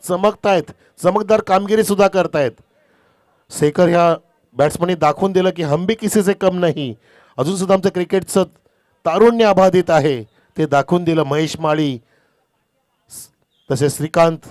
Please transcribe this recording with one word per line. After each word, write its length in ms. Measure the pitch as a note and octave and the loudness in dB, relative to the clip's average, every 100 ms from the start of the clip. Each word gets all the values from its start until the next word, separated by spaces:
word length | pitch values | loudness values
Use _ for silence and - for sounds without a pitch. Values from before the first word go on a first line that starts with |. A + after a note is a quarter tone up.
चमकतायत, 680 | - F3+ G#3 G#3 G#3 F#3 - - _ - | -6 -2 -2 -2 0 0 -2 -12 _ -4
चमकदार 380 | F3 G#3 G#3 G#3+ | -2 0 2 0
कामगिरी 440 | - F#3+ G3+ A3 | 2 0 2 0
सुद्धा 240 | G#3+ G3 G3 | 0 2 2
करतायत. 420 | F#3+ E3 D#3 C3 - _ _ _ _ _ _ _ _ _ | 2 -2 0 -2 -4 _ _ _ _ _ _ _ _ _
शेखर 380 | - D3 D3 F3 | -2 -2 2 2
ह्या 280 | E3+ E3+ D#3+ _ _ _ B2 | 2 2 0 _ _ _ -2
बॅट्समनने 380 | D3 - F3 | -2 0 -4
दाखवून 380 | E3+ D3+ C#3+ G3 | 0 0 0 -2
दिलं 180 | F#3+ F#3 | 0 0
की 120 | E3+ | -2
हम 240 | D3+ D3+ F#3 | -2 -2 -2
भी 80 | |
किसी 280 | A3 G#3 G#3+ | -4 -2 -2
से 100 | F#3+ | 0
कम 260 | G3 F#3+ F3+ | 0 -2 0
नहीं. 360 | F3 D3+ C3+ A2 _ _ _ - | -2 -2 -6 -10 _ _ _ -6
अजून 180 | C#3 F#3+ | -4 -2
सुद्धा 180 | F#3+ | 0
आमचं 140 | F#3+ F#3 | 0 0
क्रिकेटचं 560 | F3+ F3 F#3+ - G3 F3+ _ _ _ _ _ | -4 -2 -4 -2 -2 -2 _ _ _ _ _
तारुण्य 400 | E3 F3 A#3 A#3 | -2 2 4 4
अबाधित 460 | A3 F#3 F#3+ F3+ F3 | 2 4 4 2 2
आहे, 320 | D#3+ D3 B2+ G#2+ _ _ - | 2 2 -2 -8 _ _ -6
ते 100 | D#3 | -2
दाखवून 380 | C#3+ C3+ F3+ | 0 0 -2
दिलं. 180 | E3+ D#3+ | 0 0
महेश 360 | C#3 D3 D#3+ - | 0 -2 -4 -4
माळी, 380 | D#3 D#3 D3 B2 _ _ _ _ _ _ _ _ _ _ _ - - _ _ _ - | -2 -2 -2 -6 _ _ _ _ _ _ _ _ _ _ _ -20 -20 _ _ _ -6
तसेच 260 | C3 C#3+ - | -2 -2 -2
श्रीकांत 520 | D3+ E3+ E3 D#3+ - | -4 2 2 0 -12